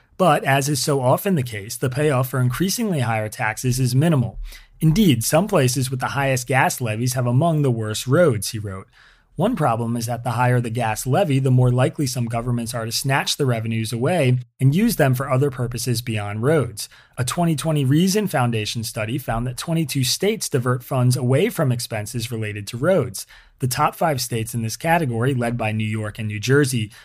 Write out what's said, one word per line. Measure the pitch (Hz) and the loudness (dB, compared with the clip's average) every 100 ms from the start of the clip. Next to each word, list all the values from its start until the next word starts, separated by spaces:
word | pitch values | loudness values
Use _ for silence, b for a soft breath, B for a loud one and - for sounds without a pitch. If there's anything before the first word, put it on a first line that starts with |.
| b - | b 0
But, | 180 147 | 4 4
as | - 139 139 | 4 2 2
is | 143 | -2
so | - 139 | 0 0
often | 123 165 202 | 2 2 2
the | 170 | 0
case, | 120 107 101 - | 0 -6 -10 -4
the | 135 | -4
payoff | 131 151 127 127 | 0 0 0 0
for | 135 | 0
increasingly | 123 123 185 190 220 160 | 0 0 -2 -2 -2 0
higher | 113 110 107 | 0 -2 -4
taxes | - 110 110 127 123 | -4 -4 -2 -2 0
is | 127 | 2
minimal. | 127 170 147 110 - B B B - | 2 4 2 0 -4 B B B 0
Indeed, | 160 165 196 117 | 2 4 4 4
some | - 208 208 | 2 2 4
places | 190 127 135 127 | 4 2 0 -2
with | 131 | -4
the | 117 | -4
highest | 143 135 131 - | -2 0 0 0
gas | 131 160 - | 2 2 0
levies | 120 107 127 | -4 -2 -2
have | 127 123 | 0 0
among | 123 170 151 | 2 4 4
the | 139 | 2
worst | 113 107 107 123 | 0 -2 -4 2
roads, | 151 170 104 - | 4 4 2 -4
he | 110 | -8
wrote. | 101 95 - b b b b | -8 -12 -16 b b b b
One | - 196 | -2 0
problem | 240 139 117 117 120 | 2 0 0 -2 -4
is | 117 | -4
that | 117 | -4
the | 123 | -2
higher | 113 123 123 | 2 4 2
the | 120 | 0
gas | 117 113 110 127 | -2 -2 -2 0
levy, | 151 190 139 | 0 2 2
the | 135 | 4
more | 127 127 | 4 4
likely | 123 127 - 135 | 4 0 0 -4
some | 127 | -4
governments | 117 117 123 120 117 | -4 -4 -2 -2 -4
are | 120 113 | -6 -4
to | |
snatch | - 135 139 180 - | -4 0 -2 -2 -2
the | |
revenues | 139 113 113 113 110 | 0 0 -2 -4 -4
away | 117 135 180 131 123 - - | -2 0 2 2 2 -2 0
and | 131 | 2
use | 160 233 - | 4 2 2
them | 139 | 2
for | 127 135 | 2 2
other | 131 143 | 2 0
purposes | 139 120 117 127 113 | -2 -6 -4 -2 -2
beyond | 120 107 101 104 | -2 -4 -4 -2
roads. | 123 160 95 101 - B B - | 2 2 0 -6 -14 B B -6
A | |
twenty | 123 - 170 | -4 0 0
twenty | 147 160 151 | 0 0 0
Reason | 131 151 190 208 208 | 2 4 4 2 0
Foundation | 139 120 110 107 117 | 0 0 0 -4 -6
study | 107 - 107 127 | -6 -6 -6 -6
found | 127 113 123 | -4 -4 -4
that | 123 | -8
twenty-two | - 165 156 143 | -4 -2 -2 -2
states | 127 - 196 220 - | -2 0 0 -2 -2
divert | 135 123 123 | -2 0 -2
funds | - 139 123 123 | -2 2 2 2
away | 123 135 214 | 2 2 2
from | - 139 | 0 0
expenses | 120 - 107 107 123 110 | -2 -4 -8 -6 -8 -6
related | 113 107 104 101 | -6 -6 -6 -8
to | 117 | -2
roads. | 160 185 120 95 - B B B | 2 2 0 -6 -16 B B B
The | 127 | -4
top | 127 151 | 0 -2
five | - 170 135 | 0 -2 -2
states | - 117 110 | -4 -4 -4
in | 117 | -4
this | 110 - | -6 -4
category, | 165 170 147 113 127 | 0 2 0 0 0
led | 131 117 120 | 0 -2 -2
by | 107 | -2
New | 107 | -2
York | 107 110 107 104 | -2 -2 -6 -6
and | 107 | -6
New | 107 | -4
Jersey, | 110 139 135 123 104 B | 2 4 4 0 -4 B